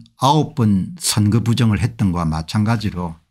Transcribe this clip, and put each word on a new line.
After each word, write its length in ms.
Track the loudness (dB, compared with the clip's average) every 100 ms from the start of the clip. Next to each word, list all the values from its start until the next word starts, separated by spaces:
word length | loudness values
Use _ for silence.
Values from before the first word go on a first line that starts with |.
| -10 -2
아홉 380 | 2 2 0 0
번 400 | 2 2 -2 -6
선거 420 | -4 0 2 2
부정을 380 | 0 0 2 0
했던 320 | -2 -2 -2
거와 140 | 0 -2
마찬가지로 880 | -4 -2 -2 0 0 -4 -6 -8 -10 _